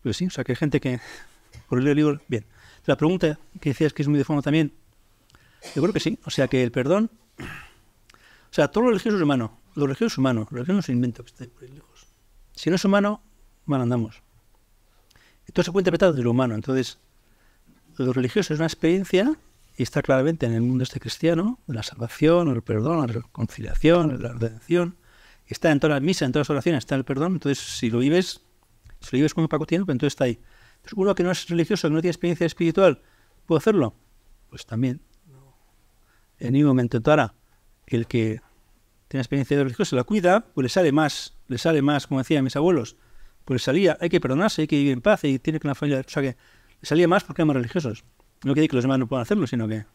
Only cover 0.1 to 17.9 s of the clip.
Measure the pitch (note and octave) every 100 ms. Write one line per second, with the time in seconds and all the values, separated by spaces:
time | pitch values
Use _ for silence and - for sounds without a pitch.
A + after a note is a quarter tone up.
0.1 | - F3+ - B2 A#2+ D3+ D3 C3 A#2+ -
1.1 | - - _ _ - - B2 C#3 C#3+ D3+
2.1 | D3 _ A#2+ - _ - - - - D3+
3.1 | F#3 D#3+ D3+ - - D3+ C3 D#3 - C#3+
4.1 | D3 C3+ D3 C#3 D#3 D3+ - _ _ _
5.1 | _ _ _ _ _ - - E3+ D#3 D#3
6.1 | - - - C3 C3 A#2+ C3 C3 F#3+ A3+
7.1 | _ _ - - - - _ _ _ _
8.1 | - _ _ _ - D3 G#3 B3 G3 A3+
9.1 | G#3 D3 C3+ A2 - _ - C#3+ C#3 -
10.1 | - C3 A#2 G#2 B2 C3 G3 - B2 B2
11.1 | A#2 - _ A#2+ _ B2+ C#3 _ _ _
12.1 | _ _ _ _ - D3+ F3+ G3+ G3+ G3+
13.1 | G#3+ _ _ _ _ - C#3 A#2+ B2 A2
14.1 | - _ _ _ _ _ _ _ _ _
15.1 | _ _ _ - - F3 F#3+ F#3 E3+ F#3+
16.1 | C#3+ A#2+ A#2+ B2+ G#2+ A#2+ C3 B2 - _
17.1 | _ _ _ _ _ _ _ _